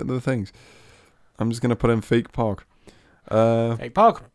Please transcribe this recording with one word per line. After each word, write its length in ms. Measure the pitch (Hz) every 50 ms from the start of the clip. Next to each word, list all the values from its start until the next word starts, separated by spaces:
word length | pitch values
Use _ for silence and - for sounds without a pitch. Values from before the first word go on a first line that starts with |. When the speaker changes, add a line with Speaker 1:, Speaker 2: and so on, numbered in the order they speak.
| -
Speaker 1:
the 160 | - 127 127
things. 320 | - 131 131 117 98 - - - - - - - - - - - _ _ _ _ _ _ _ -
I'm 100 | 110 113
just 120 | 113 117
gonna 140 | 123 123 117
put 140 | - - 117
in 100 | 117 110
Fake 320 | - - - 117 - -
Pog. 280 | - - 117 107 98 - - _ _ _ _ - - _ _ _ _ _ -
Uh, 480 | - - 110 113 113 117 113 113 113 117
Speaker 2:
Fake 180 | 113 - 123 -
Pog. 280 | 190 220 233 - - - - _